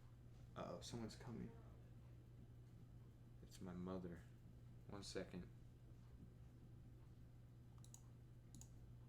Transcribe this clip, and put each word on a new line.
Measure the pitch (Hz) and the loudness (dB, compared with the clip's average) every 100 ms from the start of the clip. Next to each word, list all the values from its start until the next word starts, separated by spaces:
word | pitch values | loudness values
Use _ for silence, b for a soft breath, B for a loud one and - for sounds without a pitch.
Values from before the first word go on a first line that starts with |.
| - - - - - - | -6 -6 -6 -4 -2 2
Uh-oh, | - 87 | 4 4
someone's | - 120 110 - | 4 4 4 2
coming. | - 117 117 - - - - - - - - - - - - - - - - - - - | 2 4 4 2 -2 -4 -4 -6 -4 -4 -4 -4 -4 -4 -4 -4 -4 -4 -6 -6 -6 -6
It's | - - | -4 0
my | 95 90 | 2 6
mother. | 90 92 87 85 - - - - - - - | 8 8 6 4 0 -4 -4 -4 -4 -4 0
One | 101 | 2
second. | 98 101 92 90 90 - - - - - - - - - - - - - - - - - - - - - - - - - - - - - - - - - - - | 6 6 6 4 2 0 -4 -6 -6 -6 -4 -4 -4 -4 -4 -4 -4 -4 -4 -4 -6 -4 -4 -6 -6 -6 -6 -6 -4 -4 -6 -6 -6 -6 -4 -4 -4 -4 -4 -4